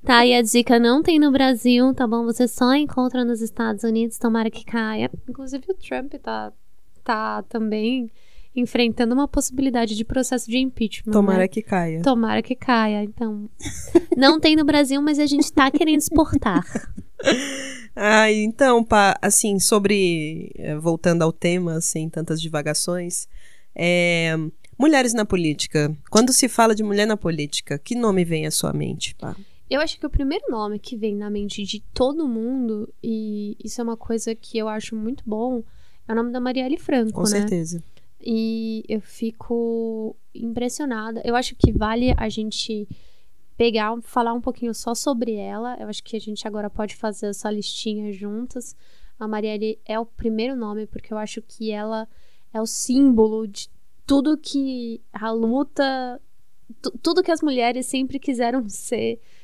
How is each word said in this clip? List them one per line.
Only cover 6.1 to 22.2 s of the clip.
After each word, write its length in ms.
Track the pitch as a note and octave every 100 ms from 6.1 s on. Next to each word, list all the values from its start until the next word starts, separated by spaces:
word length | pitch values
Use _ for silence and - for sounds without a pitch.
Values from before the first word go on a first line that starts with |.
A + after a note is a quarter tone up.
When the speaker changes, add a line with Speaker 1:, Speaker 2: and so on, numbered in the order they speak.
| C#4+
Speaker 1:
tá, 300 | - A3 G#3+ - - - - -
tá 420 | - A3 A3 G#3+
também 680 | G#3 A#3 A3 G#3+ A3 C4 A3+ - - - - B3
enfrentando 560 | A#3+ - A#3+ A3 A#3
uma 140 | B3 C#4+
possibilidade 720 | D4 - B3+ C4+ A#3+ A3+ G#3+
de 80 | A3+
processo 440 | C4 B3+ B3+ A3+
de 80 | B3
impeachment, 540 | C4 - A3 - -
Speaker 2:
Tomara 280 | G#3+ G3+ F#3
Speaker 1:
né? 80 | F#3
Speaker 2:
que 120 | A3
caia. 400 | - F#3+ E3 D#3+
Speaker 1:
Tomara 400 | F3 A#3+ A3+ G#3+
que 140 | A3+ B3+
caia. 480 | - A#3 A3 G#3
Então, 460 | G#3 - A3+ G#3 G#3 - - - - F4 - -
não 240 | C4+ D#4+
tem 160 | D#4 D#4
no 80 |
Brasil, 380 | D4 D4 C4+ C#4
mas 180 | D4 C#4+
a 60 | D4
gente 260 | C#4+ D#4
tá 180 | - C4+
querendo 300 | C#4+ D#4+ D4+
exportar. 640 | - E4 D#4 C#4+ - F3+
Speaker 2:
<laughs> 420 | - - - - - - - B3+ C#4 C4+ C4+ C4 A3+ -
Ah, 340 | G#3 G#3+ A3
então, 520 | G#3+ G#3+ A3 C4+ A#3+
pá, 340 | A3+ G#3+ G3 -
assim, 360 | G3 - G#3+ G3
sobre, 920 | - G#3+ G3+ G3+ F#3 E3 D#3 E3 - -
eh, 200 | - D3+
voltando 440 | E3 E3 F3+ E3+
ao 100 | E3
tema, 480 | E3 F3 F3+ E3+ D#3+
sem 300 | - D#3+ D#3+
tantas 320 | D#3+